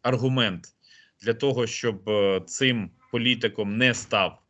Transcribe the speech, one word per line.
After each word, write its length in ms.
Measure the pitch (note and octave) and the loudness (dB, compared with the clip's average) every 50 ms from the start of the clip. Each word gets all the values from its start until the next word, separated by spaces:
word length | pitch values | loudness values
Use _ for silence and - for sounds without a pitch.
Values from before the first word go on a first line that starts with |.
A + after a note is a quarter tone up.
аргумент 600 | - B2 B2+ B2 B2 C3 C3 B2+ A#2+ G#2 F#2 E2+ - - _ _ _ _ - - - _ _ _ | 0 0 0 2 0 0 2 2 0 0 -2 -6 -12 -18 _ _ _ _ -20 -20 -20 _ _ _
для 120 | G#2 A2+ A2 | -4 -4 -2
того, 320 | A2+ C#3 C#3 B2 B2 A#2+ | 0 0 0 2 0 -2
щоб, 420 | A2 - - - A#2+ G#2 F#2 F#2+ A2 | -2 -4 -4 -4 -4 -4 -4 -4 -2
е, 320 | G#2+ G#2 G2 G2 F#2+ F#2 F2+ | 0 2 4 2 2 0 -2
цим 440 | - - - C#3 C3 B2 A2+ F#2+ E2+ _ _ _ _ | -6 -4 0 2 2 2 0 -4 -6 _ _ _ _
політиком 640 | - A#2+ A#2 B2 B2 A#2 A#2 A2 A2 - G#2+ G2+ G#2 | -4 0 0 0 0 0 -2 -4 -2 -4 -4 -4 0
не 180 | A2+ B2+ B2+ A#2 | 2 2 2 2
став 440 | - - - A#2 A2 F#2+ E2+ - _ _ | 0 -4 -2 0 0 0 0 -4 _ _